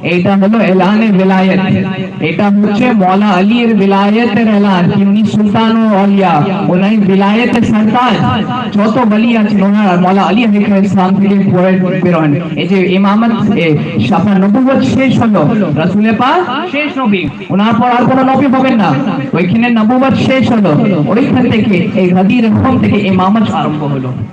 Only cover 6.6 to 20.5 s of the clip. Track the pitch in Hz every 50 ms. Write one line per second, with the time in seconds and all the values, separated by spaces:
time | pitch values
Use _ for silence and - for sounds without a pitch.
6.6 | 160 151 175 180 196 202 220 220 196 180 190 190 196 196 208 226 247 - - 233
7.6 | 214 - 220 214 214 214 226 247 247 247 208 156 143 147 156 - - - 240 254
8.6 | 240 214 - 202 202 226 220 269 254 214 208 214 226 233 233 226 214 208 214 202
9.6 | 185 202 202 208 214 190 180 175 180 180 190 196 185 165 185 226 247 226 202 202
10.6 | 202 - 202 196 196 196 185 196 180 185 190 196 196 196 202 202 185 - - 180
11.6 | 180 190 185 185 180 180 180 - 170 180 175 160 156 151 143 - - - - 147
12.6 | - 175 196 196 185 175 180 190 196 196 202 220 233 233 214 196 202 - - -
13.6 | 165 160 151 147 - - - - - - 196 170 180 208 202 185 190 202 208 262
14.6 | 254 254 269 - 262 262 - 254 262 262 - 220 240 226 208 180 151 - 233 220
15.6 | 202 160 147 151 160 180 185 208 208 226 220 - 247 269 311 359 359 - 247 285
16.6 | 339 359 - 285 302 285 - 277 262 220 202 185 175 143 - - - - - 190
17.6 | 208 226 233 220 247 247 247 370 - - 262 262 262 262 254 - 285 277 240 262
18.6 | 262 262 254 226 185 165 139 139 - - - - 135 - - 156 185 180 208 226
19.6 | 233 240 240 226 220 214 254 254 269 269 262 - - - 262 262 220 -